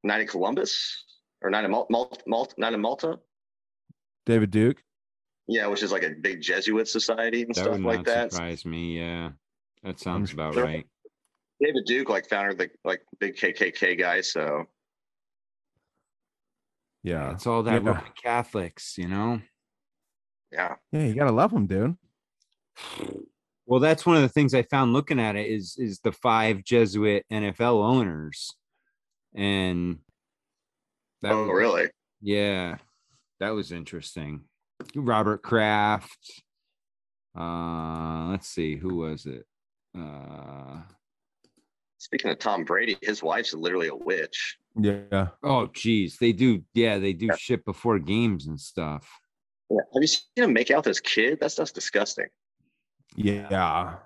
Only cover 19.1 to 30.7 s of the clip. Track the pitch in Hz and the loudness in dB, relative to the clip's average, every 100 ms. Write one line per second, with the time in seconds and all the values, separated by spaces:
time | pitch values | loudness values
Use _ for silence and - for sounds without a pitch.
19.1 | 98 113 117 - _ _ _ _ _ _ | -2 -2 -4 -8 _ _ _ _ _ _
20.1 | _ _ _ _ 80 87 - _ 151 139 | _ _ _ _ -6 -6 -6 _ -2 0
21.1 | 110 143 113 196 214 98 95 123 175 _ | 2 2 4 4 2 0 0 0 -2 _
22.1 | _ _ _ _ _ _ - - - - | _ _ _ _ _ _ -20 -16 -12 -10
23.1 | - - _ _ _ - 123 147 160 175 | -12 -16 _ _ _ 2 4 6 4 6
24.1 | 165 131 - 139 127 113 139 127 127 147 | 6 6 4 4 4 2 2 4 4 2
25.1 | 139 110 101 107 107 90 - 117 95 113 | 0 2 0 -2 -4 -6 -6 -6 -2 -4
26.1 | - 123 113 110 98 - 120 110 104 104 | 0 2 4 4 0 2 4 4 4 2
27.1 | 101 - 107 104 92 120 113 107 131 101 | 2 0 -4 -4 0 2 4 6 4 2
28.1 | 78 78 - - - _ _ _ _ _ | -4 -8 -10 -14 -14 _ _ _ _ _
29.1 | _ _ 107 101 98 92 87 87 80 _ | _ _ -2 0 2 2 0 -2 -6 _
30.1 | _ _ _ _ _ _ | _ _ _ _ _ _